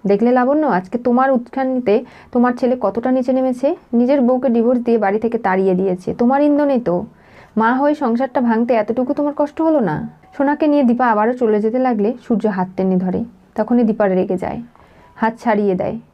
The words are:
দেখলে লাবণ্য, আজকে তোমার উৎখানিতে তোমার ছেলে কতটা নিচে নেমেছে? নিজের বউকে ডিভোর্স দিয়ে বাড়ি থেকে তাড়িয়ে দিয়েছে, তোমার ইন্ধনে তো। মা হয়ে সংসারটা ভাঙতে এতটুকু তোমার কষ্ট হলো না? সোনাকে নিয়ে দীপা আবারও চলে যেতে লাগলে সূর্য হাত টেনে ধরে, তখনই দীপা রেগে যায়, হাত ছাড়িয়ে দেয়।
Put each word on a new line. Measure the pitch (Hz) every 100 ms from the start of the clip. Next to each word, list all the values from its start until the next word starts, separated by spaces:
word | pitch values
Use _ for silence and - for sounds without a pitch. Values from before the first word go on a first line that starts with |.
| 190
দেখলে | 202 233
লাবণ্য, | 254 247 294 302
আজকে | - 185 240
তোমার | 247 240 269
উৎখানিতে | 262 247 - 262 254 247 208 240 - -
তোমার | 247 247
ছেলে | 247 254 247
কতটা | 214 190 247
নিচে | 262 254
নেমেছে? | 254 262 254 277 359 -
নিজের | 233 247 285
বউকে | 240 254 269
ডিভোর্স | 233 233 247
দিয়ে | 240 226
বাড়ি | 202 208
থেকে | 226 233
তাড়িয়ে | 214 190 190
দিয়েছে, | 185 190 180 -
তোমার | - 240 269
ইন্ধনে | 294 285 285 262
তো। | 240 175 220 - - - - -
মা | 220
হয়ে | 262 294
সংসারটা | 294 269 233 262 277
ভাঙতে | 240 226 240
এতটুকু | 233 214 233 254
তোমার | 294 294 294
কষ্ট | 294 -
হলো | 320 311
না? | 202 151 226 - - -
সোনাকে | 277 294 311
নিয়ে | 294
দীপা | 254 240 247
আবারও | 208 220
চলে | 247 240 214
যেতে | 220 247
লাগলে | 254 220 202 254 -
সূর্য | 220 214
হাত | 190 185 -
টেনে | 190 185
ধরে, | 185 185 233 - _
তখনই | - 214 240
দীপা | 226 220 202
রেগে | 185 185 185
যায়, | - - 233 _ - - -
হাত | - 202 226
ছাড়িয়ে | 240 214 202
দেয়। | 185 202 226 -